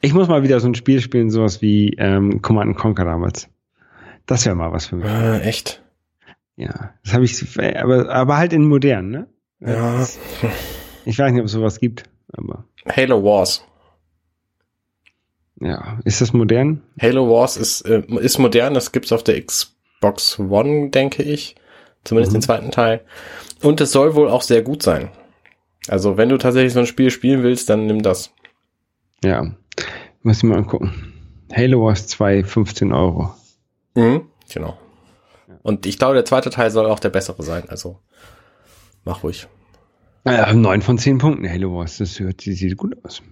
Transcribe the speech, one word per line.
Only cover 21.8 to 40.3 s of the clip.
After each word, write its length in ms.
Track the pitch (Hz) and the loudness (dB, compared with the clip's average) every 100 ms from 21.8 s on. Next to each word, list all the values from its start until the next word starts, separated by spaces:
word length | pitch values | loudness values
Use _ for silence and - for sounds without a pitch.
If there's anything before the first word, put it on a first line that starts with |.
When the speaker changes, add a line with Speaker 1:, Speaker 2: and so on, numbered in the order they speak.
| _ _ - | _ _ 0
Speaker 2:
Zumindest 260 | 113 117 | 2 4
Speaker 1:
Mhm. 60 | 107 | 2
Speaker 2:
den 40 | |
zweiten 280 | 110 113 113 | 0 -2 -2
Teil. 300 | 135 113 113 _ - - - - - | 0 0 0 _ -20 -20 -20 -20 0
Und 200 | 147 151 | 2 2
es 100 | 147 | 2
soll 240 | 139 147 151 | 4 4 4
wohl 140 | 143 | 4
auch 120 | 123 | 2
sehr 200 | - 117 | 2 2
gut 200 | 113 147 | 2 -2
sein. 260 | - 80 90 - _ _ _ _ _ _ - | 0 -2 -4 -16 _ _ _ _ _ _ -4
Also 260 | 101 101 98 | -2 0 2
wenn 140 | 113 | 2
du 80 | 135 | 4
tatsächlich 340 | 127 127 131 | 2 2 2
so 60 | 123 | 2
ein 60 | 120 | -2
Spiel 260 | - 131 | 2 2
spielen 320 | - 123 135 | 2 0 2
willst, 260 | 123 123 - | 2 0 0
dann 180 | 110 107 | 0 2
nimm 140 | 107 | 0
das. 320 | 107 92 - _ _ _ _ _ _ _ _ _ | 0 -2 -6 _ _ _ _ _ _ _ _ _
Speaker 1:
Ja, 300 | 95 67 - - _ - - - - _ | -2 0 -4 -10 _ -12 -10 -12 -20 _
muss 160 | 113 104 | 0 2
ich 60 | |
mal 140 | 117 98 | 4 2
angucken. 560 | 107 - - - - - - - _ | 0 -4 -4 -8 -14 -20 -20 -20 _
Halo 300 | - 127 127 | 0 2 4
Wars 240 | 110 101 - | 4 0 -4
zwei, 360 | - 104 98 98 | -2 2 2 2
fünfzehn 480 | - 104 - 98 | 0 -2 -2 -2
Euro. 400 | 67 90 82 90 - _ _ _ _ _ - | 2 0 0 -6 -8 _ _ _ _ _ 2
Speaker 2:
Mhm, 260 | 117 143 - _ _ | 2 2 -4 _ _
genau. 240 | - 80 - _ _ _ _ _ _ _ | -10 -10 -12 _ _ _ _ _ _ _
Speaker 1:
Ja. 60 | 95 | -12
Speaker 2:
Und 240 | - 101 95 | -6 -4 -4
ich 140 | 98 | -2
glaube, 140 | 131 | 2
der 100 | 135 | 2
zweite 280 | 120 131 127 | 2 0 0
Teil 200 | - 113 | -2 0
soll 140 | 110 110 | 2 0
auch 140 | 104 | 0
der 100 | 104 | -2
bessere 340 | 95 95 92 | -2 -6 -10
sein, 200 | 78 85 - | -8 -8 -10
also 320 | 92 87 92 _ _ - - _ _ _ _ _ _ | -14 -14 -18 _ _ -20 -20 _ _ _ _ _ _
mach 200 | - 85 | -12 -10
ruhig. 240 | 78 87 - _ _ _ _ _ _ _ | -8 -10 -16 _ _ _ _ _ _ _
Speaker 1:
Ja, 280 | - | 0